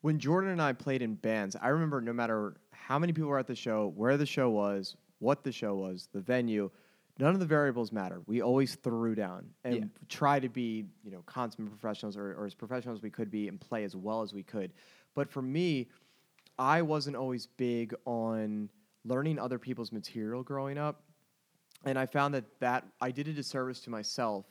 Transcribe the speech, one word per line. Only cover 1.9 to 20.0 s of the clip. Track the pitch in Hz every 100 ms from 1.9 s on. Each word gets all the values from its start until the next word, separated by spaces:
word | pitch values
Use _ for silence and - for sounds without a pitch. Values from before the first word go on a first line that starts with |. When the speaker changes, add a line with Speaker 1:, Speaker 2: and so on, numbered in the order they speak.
| 139
Speaker 1:
no | 117
matter | 117 117 110 104 82 _
how | - - 139
many | 170
people | 160 151
were | 139
at | 127
the | 120
show, | - 110 104 85
where | 117 143
the | 143
show | - 127
was, | 107 101 101 95 - _ _
what | 113 143
the | 139
show | 117 110 98
was, | 95 92 -
the | 101
venue, | 92 123 120 107 98 - _ _ _ -
none | 139
of | 190
the | 175
variables | 151 143 120 110
mattered. | 107 95 90 82
We | 113
always | 110 127 135 -
threw | - 117 117
down | 107 98 90 92 -
and | 127 120
Speaker 2:
Yeah. | 107 - -
Speaker 1:
try | - 143 143
to | 127
be, | 117 120 110 101 -
you | 107
know, | 95
consummate | 85 135 120 - 107
professionals | 104 117 104 107 101
or, | 101
or | - 104
as | -
professional | 107 127 123 110
as |
we | 107
could | - 110
be | 104 104
and | 95
play | - 117
as | 104 90
well | 98 113
as | 107
we | 101
could. | 92 110 92 - - - _
But | - 139
for | -
me, | 131 143 180 143 120 - _ _ _ _ _ -
I | 131 160
wasn't | 165 151 143 131
always | 131 123 -
big | - 123 120 117 117 -
on | 117 113 110 107 107 104 _ _ _ 113
learning | 127 147 151
other | 120 123
people's | 127 123 113
material | 107